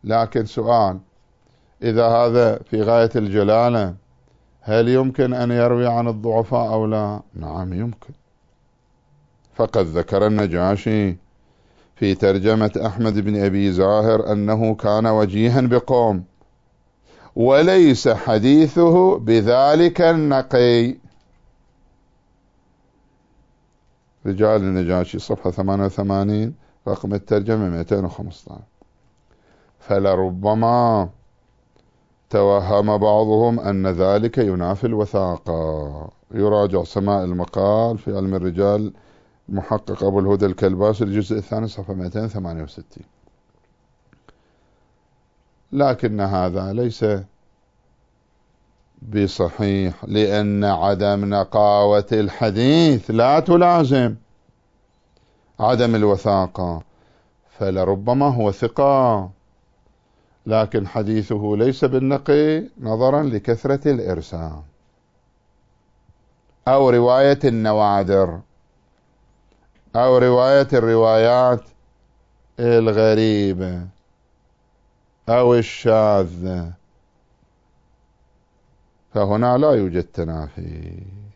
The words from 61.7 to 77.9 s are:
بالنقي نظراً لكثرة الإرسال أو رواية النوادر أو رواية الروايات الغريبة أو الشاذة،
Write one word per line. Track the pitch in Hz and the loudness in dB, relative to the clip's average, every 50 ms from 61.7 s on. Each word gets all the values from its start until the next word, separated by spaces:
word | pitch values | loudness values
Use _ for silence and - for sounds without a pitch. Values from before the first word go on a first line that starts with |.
| 131 - - | 0 0 -2
بالنقي | 131 131 131 131 135 143 139 139 - 143 147 151 156 156 160 160 - _ - | 0 0 0 0 0 -2 -2 0 0 2 2 2 0 -2 -4 -6 -10 _ -12
نظراً | 127 110 110 110 127 131 139 147 156 | -6 -6 -2 0 0 0 2 0 -2
لكثرة | 139 113 104 - - 117 110 - 131 139 139 - 147 | -2 -4 -4 -2 -4 -4 -2 -2 -4 -4 -2 0 -2
الإرسال | 139 117 113 92 90 82 78 - - 82 82 80 78 76 76 - _ _ _ _ _ _ _ _ _ _ _ _ _ _ _ _ _ _ _ _ _ _ _ _ _ _ _ _ _ _ _ _ _ _ _ _ _ _ _ | -2 0 -2 -6 -6 -6 -8 -12 -12 -10 -10 -10 -12 -14 -20 -20 _ _ _ _ _ _ _ _ _ _ _ _ _ _ _ _ _ _ _ _ _ _ _ _ _ _ _ _ _ _ _ _ _ _ _ _ _ _ _
أو | 131 131 139 139 127 | 2 2 4 4 4
رواية | 120 120 120 123 127 131 139 139 143 139 143 | 4 4 4 4 4 4 4 4 4 2 2
النوادر | 135 113 113 110 107 107 107 107 104 101 101 98 90 101 98 95 85 82 87 - _ _ _ _ _ _ _ _ _ _ _ _ _ _ _ _ _ _ _ _ _ _ _ _ _ _ _ _ _ - | 0 0 0 0 0 2 2 2 2 2 0 0 2 2 2 2 0 -2 -12 -16 _ _ _ _ _ _ _ _ _ _ _ _ _ _ _ _ _ _ _ _ _ _ _ _ _ _ _ _ _ -2
أو | 113 123 131 127 | 0 2 4 4
رواية | 127 127 127 123 123 123 135 139 139 139 139 139 | 4 4 4 4 4 4 4 4 4 4 4 2
الروايات | 123 110 113 113 113 113 113 110 110 113 117 120 123 127 123 123 110 - - _ _ _ _ _ _ _ _ _ _ _ _ _ _ _ _ _ - | 2 2 4 4 4 4 4 4 4 4 4 4 4 4 2 2 0 -4 -14 _ _ _ _ _ _ _ _ _ _ _ _ _ _ _ _ _ -2
الغريبة | 120 120 117 117 113 110 104 107 110 110 107 107 110 110 107 104 101 98 95 92 95 92 90 87 87 92 _ _ _ _ _ _ _ _ _ _ _ _ _ _ _ _ _ _ _ _ _ _ _ _ _ _ _ - | 0 4 4 4 4 2 2 2 4 4 4 4 2 2 0 0 0 -2 -2 -4 -6 -8 -8 -10 -12 -14 _ _ _ _ _ _ _ _ _ _ _ _ _ _ _ _ _ _ _ _ _ _ _ _ _ _ _ 0
أو | 117 123 123 120 123 | 2 4 4 4 4
الشاذة، | 120 110 - - - - 120 110 110 107 107 104 98 95 85 87 87 90 92 92 87 85 85 87 _ _ _ _ _ _ _ _ _ _ _ _ _ _ _ _ _ _ _ _ _ _ _ | 2 2 -2 -8 -4 0 2 4 4 4 4 2 2 0 -2 -6 -10 -8 -6 -6 -6 -8 -10 -12 _ _ _ _ _ _ _ _ _ _ _ _ _ _ _ _ _ _ _ _ _ _ _